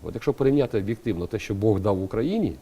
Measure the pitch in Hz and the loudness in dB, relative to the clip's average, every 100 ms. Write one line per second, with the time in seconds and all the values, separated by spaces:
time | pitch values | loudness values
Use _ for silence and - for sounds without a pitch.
0 | - 107 143 135 135 143 131 107 98 113 | -10 -4 -4 2 4 4 2 -2 -2 -4
1 | - 85 87 107 - 101 110 98 98 95 | -4 -4 -4 -6 -4 0 2 4 2 0
2 | 95 110 143 220 147 - | 0 -2 0 0 -2 -4